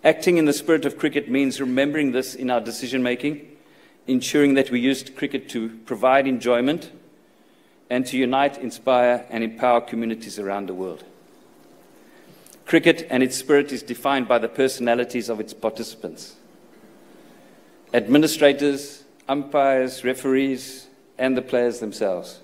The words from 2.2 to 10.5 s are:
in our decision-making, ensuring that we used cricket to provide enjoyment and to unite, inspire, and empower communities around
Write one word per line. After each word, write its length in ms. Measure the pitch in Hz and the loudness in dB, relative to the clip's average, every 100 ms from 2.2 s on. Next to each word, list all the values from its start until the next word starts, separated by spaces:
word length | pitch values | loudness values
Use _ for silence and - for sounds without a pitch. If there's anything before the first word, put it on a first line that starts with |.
| 131 | -4
in 160 | - 127 | -6 -2
our 100 | 120 | -2
decision-making, 840 | 110 113 123 131 123 123 147 147 - - _ _ _ _ - | -2 -10 -6 -2 -2 -2 -4 -6 -14 -20 _ _ _ _ -2
ensuring 460 | 131 123 147 143 | -2 2 4 4
that 160 | 139 135 | 4 2
we 100 | 123 | 0
used 340 | 127 135 - | 0 -2 -6
cricket 340 | - 139 135 - | -8 -6 -6 -6
to 180 | 120 113 113 - | -8 -8 -10 -10
provide 400 | 113 127 135 135 | 0 4 4 4
enjoyment 640 | 123 113 120 127 170 - - - _ _ _ _ _ _ _ _ | 0 0 2 2 -2 -6 -20 -20 _ _ _ _ _ _ _ _
and 160 | 123 127 | -4 -2
to 120 | 127 | -2
unite, 400 | 127 135 139 139 | 0 2 0 0
inspire, 680 | 123 - - 127 123 123 - | -10 -6 2 4 4 2 -2
and 140 | 113 | -6
empower 360 | 113 113 127 120 | -6 0 2 2
communities 600 | 117 113 117 110 107 95 | 2 -6 -4 -6 -8 -8
around 260 | 98 | -6